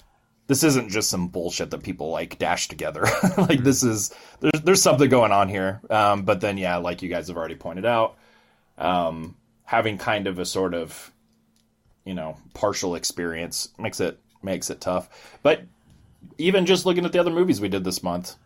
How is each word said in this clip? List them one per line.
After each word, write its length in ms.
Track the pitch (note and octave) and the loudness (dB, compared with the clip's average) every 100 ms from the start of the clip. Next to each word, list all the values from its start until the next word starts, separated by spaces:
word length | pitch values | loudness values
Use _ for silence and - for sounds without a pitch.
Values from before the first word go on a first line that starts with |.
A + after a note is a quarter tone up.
| _ _ _ _ - | _ _ _ _ -2
this 160 | C3+ D#3+ | 2 4
isn't 240 | C3+ A2 | 4 0
just 200 | G#2 - | -2 -2
some 180 | F#2+ F2 | -2 -4
bullshit 400 | F#2 E2+ - D#2 | -4 -4 -4 -6
that 140 | D2 | -8
people, 260 | F2+ F2+ D2+ | -10 -8 -6
like, 280 | D#2+ E2 - | -6 -6 -4
dash 280 | E2 E2+ - | -2 -2 -4
together. 380 | D2+ D#2 D#2 A2 - | -6 -6 -2 0 2
<laughs> 160 | F#3+ G3+ | 0 2
Like, 260 | F3+ C#3+ | 2 4
this 200 | C3 C3 | 2 2
is, 280 | B2 G#2+ - - - - | 2 0 -4 -10 -20 -4
there's, 200 | D3+ D#3 | 0 2
there's 180 | E3 G3 | 4 4
something 280 | F#3 C#3 C3+ | 6 6 6
going 220 | B2 G#2+ | 6 6
on 160 | G2+ G2 | 6 4
here. 320 | G2 F#2+ G2 - | 2 -2 -2 0
Um, 340 | A2 G#2 G2+ | 4 4 4
but 180 | F#2+ F#2+ | 2 0
then, 160 | G#2 G2 | 0 0
yeah, 200 | F2+ F2 | -2 -2
like 240 | F2 F2 | -2 -6
you 40 | F2+ | -6
guys 180 | F2 E2 | -6 -6
have 100 | E2+ | -8
already 180 | E2 D#2+ | -8 -8
pointed 300 | F2 F2+ A2+ | -12 -4 0
out, 320 | A#2 A2 - _ _ _ _ _ - | 2 0 -4 _ _ _ _ _ -4
um, 560 | E2 F2+ E2 D#2+ E2 - _ _ | 0 0 0 -4 -12 -16 _ _
having 340 | - A#2 A2 G2 | -2 0 0 -2
kind 260 | A#2+ G#2+ G2 | -4 -2 -2
of 120 | F2+ | -4
a 60 | F2 | -4
sort 280 | G2 F#2 | -2 -2
of, 380 | E2+ D#2 - - _ _ _ _ _ _ _ _ _ | -4 -8 -12 -20 _ _ _ _ _ _ _ _ _
you 120 | F#2+ F2+ | -12 -10
know, 200 | D#2 D2+ - - | -8 -12 -16 -4
partial 400 | G#2 - F#2 E2+ | -2 -2 -4 -4
experience 720 | - - E2+ E2 E2+ - - - | -6 -6 -6 -6 -8 -8 -10 -8
makes 220 | G#2+ - | -8 -4
it, 200 | F2 - _ _ | -4 -6 _ _
makes 260 | G2 F2 - | -6 -6 -6
it 100 | - | -8
tough. 260 | F#2 F2+ - - - - | -4 -4 -6 -20 -20 -2
But 180 | D3 D#3 - _ _ _ _ _ - - | 2 2 -2 _ _ _ _ _ -18 -4
even 260 | E3+ G3 F3+ | 2 2 4
just 200 | F3+ F#3 | 4 4
looking 200 | F3+ F3 | 0 2
at 60 | |
the 80 | F3+ | 2
other 120 | F3 | 2
movies 300 | E3 F#3 G2+ | 2 2 2
we 80 | G2+ | 0
did 140 | F#2+ | -2
this 200 | F#2 F2+ | -2 -4
month 320 | F2+ F2 - - | -4 -4 -8 -16